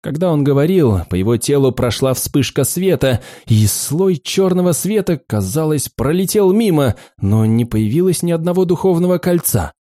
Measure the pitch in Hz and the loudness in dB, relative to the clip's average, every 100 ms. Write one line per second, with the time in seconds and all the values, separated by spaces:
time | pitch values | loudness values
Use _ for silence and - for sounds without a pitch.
0 | - 143 180 151 139 139 151 190 135 95 | -8 -2 0 2 2 2 2 2 2 0
1 | 85 90 98 117 - 143 135 - 123 - | -2 -2 0 0 0 2 2 0 -4 -2
2 | 131 127 - 151 123 - 135 175 190 160 | -2 -2 -2 -2 -2 -2 -4 -2 -2 0
3 | 135 117 - - - 107 104 - - 151 | 0 -2 -6 -20 0 2 2 -2 -4 0
4 | 190 170 - - 190 180 180 170 180 214 | 0 0 -2 0 2 2 0 0 -2 -2
5 | 190 175 _ 107 95 143 156 151 - - | -2 -4 _ -4 -2 -2 -2 -2 -4 -4
6 | 123 175 190 214 190 202 220 156 135 - | -2 0 0 2 2 2 2 2 0 -2
7 | - _ 98 110 110 113 117 110 107 147 | -12 _ 0 2 2 0 0 -2 0 0
8 | 185 175 170 165 165 180 180 175 190 170 | 0 0 -2 -2 -2 -2 0 0 0 0
9 | 180 175 180 175 - 107 78 _ | 0 0 0 -2 0 -4 -4 _